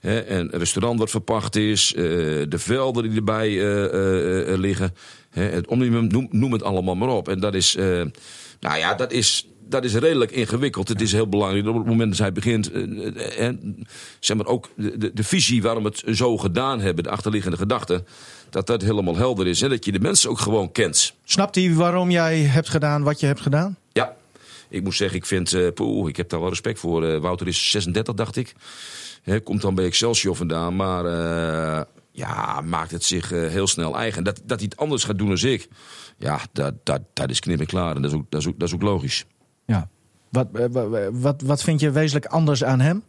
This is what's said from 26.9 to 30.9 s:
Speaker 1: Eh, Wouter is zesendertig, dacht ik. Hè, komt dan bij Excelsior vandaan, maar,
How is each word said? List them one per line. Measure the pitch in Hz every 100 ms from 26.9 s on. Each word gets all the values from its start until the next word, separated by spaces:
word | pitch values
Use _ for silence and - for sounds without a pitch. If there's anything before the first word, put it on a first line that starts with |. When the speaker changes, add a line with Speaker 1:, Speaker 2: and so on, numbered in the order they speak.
| 82 80
Speaker 1:
Eh, | 78
Wouter | 82 90 87
is | 85 -
zesendertig, | 107 90 92 -
dacht | 104 113 -
ik. | 123 - - - - - - -
Hè, | - 104
komt | - 101
dan | 101
bij | 95
Excelsior | 92 - 117 113 98 82
vandaan, | 87 80 85 92
maar, | 95